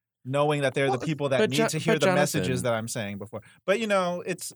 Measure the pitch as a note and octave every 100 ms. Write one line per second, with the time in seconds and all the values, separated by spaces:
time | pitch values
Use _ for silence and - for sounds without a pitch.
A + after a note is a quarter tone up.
0 | _ _ B2+ C#3 D3 D3 C3+ C#3+ C#3 C3
1 | E3 C#3+ C#3+ B2+ G#3+ C#3 A3+ D#3 E3+ D#3
2 | C#3+ D#3+ D3 - F#2 B2 A#2+ A2+ A2+ B2
3 | G2+ G2+ G2+ A2 - - - A3 G#3+ G3
4 | F3+ F3 - F3+ -